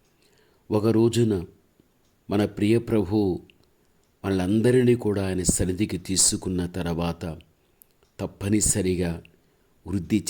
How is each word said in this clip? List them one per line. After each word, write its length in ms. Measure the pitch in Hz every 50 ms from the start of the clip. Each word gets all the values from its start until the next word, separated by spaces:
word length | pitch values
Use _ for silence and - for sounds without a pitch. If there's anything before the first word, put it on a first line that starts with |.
| _ _ _ _ _ _ _ _ _ _ _ _ _ -
ఒక 160 | 107 104 104
రోజున 580 | 113 107 110 117 117 113 117 120 110 101 90 82 - - _ _ _ _ _ _ _ _ _ _ _ _ _ _ -
మన 140 | 98 104 104
ప్రియ 340 | 98 - - 104 104 113 117
ప్రభువు 640 | 117 - 120 107 95 87 107 107 101 95 85 85 - - _ _ _ _ _ _ _ _ _ _ _ _ _ _ -
మనలందరినీ 680 | 98 98 92 87 92 107 113 110 123 123 131 123 120 120
కూడా 320 | 120 113 104 101 101 98
ఆయన 160 | 95 92 90
సన్నిధికి 560 | 87 82 - - 95 90 90 90 107 - 95 85
తీసుకున్న 680 | - - 92 90 - - 107 - - 95 92 87 87
తర్వాత, 720 | 85 - 92 85 85 82 80 85 85 80 - 92 85 76 78 - _ _ _ _ _ _ _ _ _ _ _ _ _ _ -
తప్పనిసరిగా 1040 | 98 - - - 101 101 107 104 92 - - 104 92 92 92 85 90 85 82 - - - _ _ _ _ _ _ _ _ _ _ -
వృద్ధి 380 | 87 92 98 80 76 110 101 -